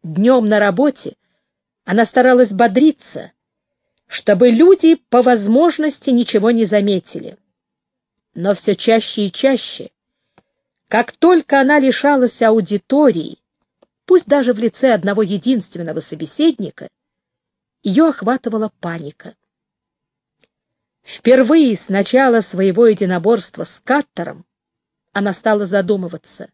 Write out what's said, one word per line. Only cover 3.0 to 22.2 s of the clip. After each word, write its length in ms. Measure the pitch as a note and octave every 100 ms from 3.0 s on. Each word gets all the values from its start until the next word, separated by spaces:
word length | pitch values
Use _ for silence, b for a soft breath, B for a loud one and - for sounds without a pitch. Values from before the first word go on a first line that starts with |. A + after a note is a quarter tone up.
| - - - _ _ _ _ _ _ _ _
чтобы 420 | - - F#3+ B3
люди 460 | A#3 E4+ F#4+ D#4+ E4
по 260 | _ B3
возможности 880 | B3 A#3+ G3+ A#3+ E4+ - D4+ - -
ничего 420 | A#3+ A3+ G#3+ A3
не 140 | A#3 G#3
заметили. 720 | G#3 G3+ F#3 - - A2 - _ _ _ _ _ _ _ _ _
Но 200 | - F#3
все 220 | G3 - G3
чаще 500 | - A3+ - - G3+
и 60 |
чаще, 600 | - C4+ C4 - - - _ _ _ _ _ _ _ _ _ _
как 240 | G#3+ A#3+
только 480 | _ E4 F4 - C#4
она 180 | C4 D4
лишалась 600 | C4+ - C#4+ C#4+ B3 -
аудитории, 1000 | A3+ A3 F3+ G3+ _ C#4 D4 E3+ D3+ - _ _ _ _ _ _ -
пусть 220 | F#4 -
даже 260 | C#4+ B3
в 60 | G#3+
лице 340 | A3+ - C4
одного 280 | G#3+ F#3 G3+
единственного 800 | G3+ G3 A#3 B3+ - F3 E3+ D#3
собеседника, 880 | - D#3+ D#3+ - D#4+ C4 F#3 - - _ _ _ _ _ _ _ _ _
ее 280 | G#3 F#3+ D#4+
охватывала 600 | - G3+ C4 A#3 A3 G#3+ _
паника. 540 | F3 E3 C#3+ _ F3 _ _ _ _ _ _ _ _ _ _ _ _ _ _ _ _ _
Впервые 720 | - - A3+ B3+ A#3+ D#4+ C#4 G3+
с 140 | -
начала 500 | G3 G3+ B3+